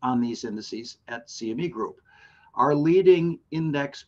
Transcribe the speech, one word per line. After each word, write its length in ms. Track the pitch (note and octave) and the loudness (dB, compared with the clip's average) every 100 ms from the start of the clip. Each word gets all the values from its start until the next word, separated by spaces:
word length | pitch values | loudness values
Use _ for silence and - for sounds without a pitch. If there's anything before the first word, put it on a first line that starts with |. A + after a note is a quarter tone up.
on 180 | B2+ B2 | -2 0
these 240 | A#2+ A#2 | -2 -4
indices 540 | A2+ G#2 G#2+ A2 A#2+ - - | -8 -10 -10 -12 -12 -16 -14
at 220 | A#2 - | -14 -14
C 200 | - A2 | -10 -8
M 100 | A#2 | -6
E 80 | E3+ | -6
Group. 320 | A2+ G2+ - _ _ - _ _ | -6 -8 -10 _ _ -20 _ _
Our 200 | - C#3 | 0 2
leading 640 | D3 D#3 F#3 F#3 F3 E3+ E3 - | 4 4 6 8 6 4 -4 -6
index 560 | D#3+ D#3+ C#3+ C#3+ - | -4 -2 -2 -4 -10